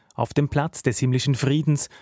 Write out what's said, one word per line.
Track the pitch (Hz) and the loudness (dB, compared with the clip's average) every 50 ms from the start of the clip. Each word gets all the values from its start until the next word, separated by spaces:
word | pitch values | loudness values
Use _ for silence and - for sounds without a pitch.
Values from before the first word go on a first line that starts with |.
| _ _ - | _ _ -6
Auf | - 117 - - | -6 -4 -2 0
dem | 143 147 139 | 0 0 0
Platz | - 147 143 165 - - - | 0 -2 -2 -2 -4 -2 -2
des | 131 113 - | -2 0 0
himmlischen | 131 127 127 127 - 143 135 | 0 0 0 0 0 0 0
Friedens | 117 131 131 143 156 143 151 147 143 - - - - | 0 2 0 0 2 2 2 0 0 -2 -6 -10 -20